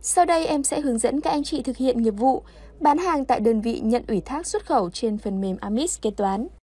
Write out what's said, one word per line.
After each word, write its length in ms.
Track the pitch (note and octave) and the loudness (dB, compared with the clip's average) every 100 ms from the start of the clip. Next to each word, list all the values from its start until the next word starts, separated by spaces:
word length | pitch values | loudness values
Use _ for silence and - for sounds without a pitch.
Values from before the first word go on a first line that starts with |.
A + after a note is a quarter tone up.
Sau 240 | - - E4+ | 0 2 4
đây 200 | E4+ E4 | 4 2
em 180 | D4+ | 0
sẽ 180 | C#4 D4+ | 0 -2
hướng 160 | C#4+ A#3 | 0 0
dẫn 240 | A#3 C#4 | 0 0
các 80 | D#4 | 0
anh 140 | D4 | -2
chị 180 | C#4+ D4 | -2 -4
thực 160 | B3 B3 | -4 -2
hiện 240 | C4 A#3+ | 0 2
nghiệp 100 | A3+ | 2
vụ 320 | G3+ B3+ C4 - - - - | 2 2 2 -4 -20 -20 0
bán 180 | D4+ D4 | 2 2
hàng 280 | F#4 D#4 C4+ | 2 0 0
tại 140 | B3 | 2
đơn 220 | G#3+ A3+ | 2 2
vị 180 | A3 A3+ | 0 -2
nhận 200 | A3 A#3+ - | 0 0 0
ủy 140 | G#3+ | -4
thác 260 | - C#4 F4 | -2 -6 -4
xuất 180 | G#4 - | -6 0
khẩu 240 | D4 F3+ | 0 0
trên 280 | - A#3 G#3+ | -2 -4 -2
phần 240 | A3 F#3+ | -4 -4
mềm 160 | G3 F#3 | -2 -4
Amis 400 | G3+ G#3+ E4 - | -2 -2 -2 -2
Kế 100 | A3 | -6
toán. 360 | G#3 G3+ G3 C#4 - | -2 -2 -2 -6 -12